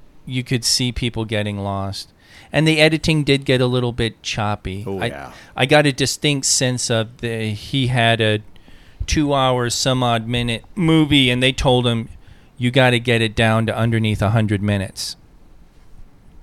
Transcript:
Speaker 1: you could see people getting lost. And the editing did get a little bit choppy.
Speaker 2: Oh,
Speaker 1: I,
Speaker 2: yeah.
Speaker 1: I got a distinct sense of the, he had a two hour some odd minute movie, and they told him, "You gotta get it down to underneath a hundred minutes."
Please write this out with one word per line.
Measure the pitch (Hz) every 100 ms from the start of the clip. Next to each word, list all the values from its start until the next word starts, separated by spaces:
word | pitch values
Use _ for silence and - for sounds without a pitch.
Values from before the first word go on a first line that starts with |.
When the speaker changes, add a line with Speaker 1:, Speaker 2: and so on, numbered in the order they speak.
| - - -
Speaker 1:
you | 127
could | 123 127
see | - - 127
people | 110 120 113 107
getting | 107 104 101
lost. | 98 98 98 - - _ _ - -
And | 147 156
the | 156
editing | 156 160 - 156
did | 143 139 139
get | 127
a | 127
little | 123 120
bit | 120 113 -
choppy. | - - 104 104 95 95 104
Speaker 2:
Oh, | 95
Speaker 1:
I, | 117
Speaker 2:
yeah. | 143 - - - -
Speaker 1:
I | 131
got | 151 151
a |
distinct | 127 131 - 151 139 -
sense | - 127 127 -
of | 113 110 123
the, | 117 113 110
he | 104 - 135 127
had | 127 117 113
a | 110 107 - - - - - - -
two | 160 143 139
hour | 131 123 120
some | - 135 127
odd | 120 117 110
minute | 120 120 113 - -
movie, | 160 160 147 147 127
and | 123
they | 131
told | 131 143 123 123
him, | 117 - - - - - -
"You | 123
gotta | 131 127 120
get | 120 117
it | 113 107
down | 110 113 110
to | 110
underneath | 117 113 110 101
a | 101
hundred | 113 104 101
minutes." | 104 101 92 - - - - - - - - - - - - - - -